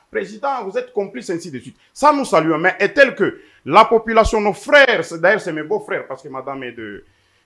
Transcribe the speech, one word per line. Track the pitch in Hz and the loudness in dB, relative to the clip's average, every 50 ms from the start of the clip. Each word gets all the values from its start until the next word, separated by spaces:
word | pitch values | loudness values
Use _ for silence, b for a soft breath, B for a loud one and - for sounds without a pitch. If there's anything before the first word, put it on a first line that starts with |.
| B B | B B
président, | - 214 196 175 214 214 - 277 269 247 202 | -10 -8 -8 -10 -10 -8 -6 -6 -6 -6 -6
vous | 190 190 | -8 -8
êtes | 247 247 - - | -8 -8 -8 -6
complice, | 208 196 196 - 247 196 - | -8 -8 -8 -10 -12 -8 -8
ainsi | 175 165 - 175 | -8 -8 -8 -12
de | 131 | -14
suite. | 120 - - - _ _ _ | -14 -16 -16 -20 _ _ _
Ça, | - - 262 294 302 | -6 0 2 2 2
nous | 285 247 | 2 0
saluons. | - 208 160 156 160 160 151 | 0 2 2 2 2 0 0
Mais | 175 185 175 - | 0 -2 0 0
est-elle | 202 196 - 285 277 247 180 | -2 0 4 4 4 4 2
que | - 185 131 - B B B B B B | -2 -2 -2 -4 B B B B B B
la | 127 160 208 220 | 2 6 6 6
population, | 214 233 220 226 226 220 226 208 - 226 214 | 6 4 0 0 2 2 4 4 4 2 0
nos | 208 208 185 | 0 0 -2
frères, | - - 285 294 285 269 254 220 165 160 | -4 0 4 6 6 6 6 4 0 -2
c'est, | - 170 165 | -6 -4 0
d'ailleurs, | 170 185 214 190 | 2 2 2 2
c'est | - 180 | -2 -6
mes | 156 156 151 | -8 -8 -6
beaux-frères, | 156 208 196 - - 190 143 123 | -6 -6 -6 -6 -6 -8 -8 -8
parce | - 135 - | -10 -14 -14
que | - 143 | -14 -14
madame | 131 131 127 143 135 135 127 | -14 -12 -10 -10 -10 -10 -10
est | 120 117 | -12 -12
de, | 117 110 104 101 90 - _ _ _ _ _ _ _ _ | -12 -14 -14 -14 -16 -20 _ _ _ _ _ _ _ _